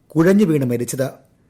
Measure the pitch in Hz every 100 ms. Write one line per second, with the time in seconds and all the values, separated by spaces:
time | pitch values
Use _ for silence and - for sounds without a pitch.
0 | _ 151 165 196 208 151 127 120 120 131
1 | 127 - _ _ _